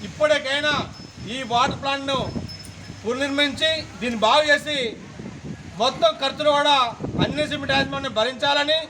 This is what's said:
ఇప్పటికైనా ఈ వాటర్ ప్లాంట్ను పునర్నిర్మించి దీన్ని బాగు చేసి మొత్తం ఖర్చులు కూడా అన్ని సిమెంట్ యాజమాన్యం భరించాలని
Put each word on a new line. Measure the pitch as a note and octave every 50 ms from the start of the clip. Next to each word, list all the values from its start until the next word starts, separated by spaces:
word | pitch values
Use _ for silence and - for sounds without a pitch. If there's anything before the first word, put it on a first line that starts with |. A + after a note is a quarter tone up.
| - G3
ఇప్పటికైనా | - - D4+ D4+ D4+ D4 - C4 C4+ D4 D4 D4+ D4 C4+ G#3+ - - - - - - - B2 F3+ A3+
ఈ | C4 C4 A3
వాటర్ | A#3 A#3+ B3+ C#4+ - - C4+
ప్లాంట్ను | C#4 C#4 C#4 C4+ C#4 C#4 C4 A3 - - - - - - - - - - - - - - -
పునర్నిర్మించి | - G3+ B3 B3+ C#4 C#4+ C#4 C#4 D4 C#4+ B3+ - D4+ D#4+ D#4+ D#4 - - - F#3
దీన్ని | F#3+ B3 A#3 A3 G3+
బాగు | G#3+ B3 D4+ D#4 D4+
చేసి | D4 D4 D4 D4+ D4 C#4 B3+ A3+ G3 - - - - - - - - - - - - - - - - E3+
మొత్తం | A3+ C4+ C4 - - E4 D4+ -
ఖర్చులు | C4+ C4+ C4 C4 D4+ D4+ D4 C#4+
కూడా | C#4+ D4 C#4+ C4+ B3+ A#3 A3 - - - - - -
అన్ని | - C#4 C#4+ D4+ D4
సిమెంట్ | C#4+ D4 C#4 B3+ C4+
యాజమాన్యం | C4+ C4+ C4+ C#4 C#4 C4+ C4+ G#3 G#3+
భరించాలని | A3 B3 C4 A#3 C#4+ C#4+ C#4+ D4 C#4+ D4 D#4 D#4+ D#4 D4+